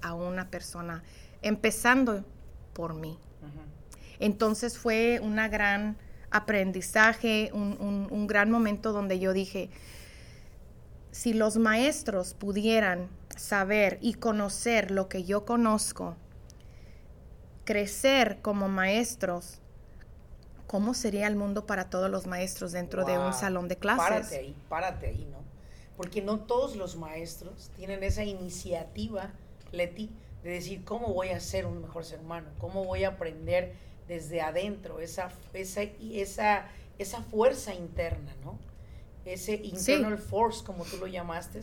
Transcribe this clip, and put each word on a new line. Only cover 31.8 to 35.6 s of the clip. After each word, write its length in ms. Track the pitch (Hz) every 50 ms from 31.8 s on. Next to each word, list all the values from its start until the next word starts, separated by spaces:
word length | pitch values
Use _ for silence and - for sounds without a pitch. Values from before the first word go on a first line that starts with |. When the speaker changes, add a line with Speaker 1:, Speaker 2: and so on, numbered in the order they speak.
Speaker 2:
mejor 220 | 160 - - 165 160
ser 160 | - 160 -
humano? 280 | 160 160 170 170 160 - - -
¿Cómo 260 | 170 175 190 196 190
voy 200 | 185 185 190 190
a 40 | 185
aprender 640 | 185 - 175 160 156 160 165 165 175 180 180 180 - - - - - - - 175
desde 320 | 175 165 147 147 170 165
adentro 580 | 156 156 156 180 196 208 202 185 - 160 156 156
esa, 320 | 170 165 - 190 180 180 - - - - -
esa, 300 | 190